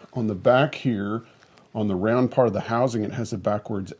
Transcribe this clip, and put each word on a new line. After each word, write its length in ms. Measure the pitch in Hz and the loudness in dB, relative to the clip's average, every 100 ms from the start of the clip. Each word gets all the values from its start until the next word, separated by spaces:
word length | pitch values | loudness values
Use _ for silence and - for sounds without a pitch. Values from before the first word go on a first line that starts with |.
| - | -12
on 140 | 131 110 | -4 -4
the 80 | 92 | 0
back 400 | 127 127 143 - | 4 4 4 0
here, 480 | 131 107 101 113 - _ _ - _ | -2 -2 -2 -6 -8 _ _ -20 _
on 140 | 110 107 | -4 -2
the 80 | 92 | 0
round 340 | 107 123 127 | 2 2 2
part 160 | - 120 | 4 2
of 80 | |
the 80 | 101 | 2
housing, 420 | - 117 127 113 | -2 0 0 0
it 80 | 104 | -4
has 220 | - 110 | -4 -6
a 60 | 101 | -4
backwards 520 | 104 104 - 101 92 - | -2 -2 -4 -8 -8 -12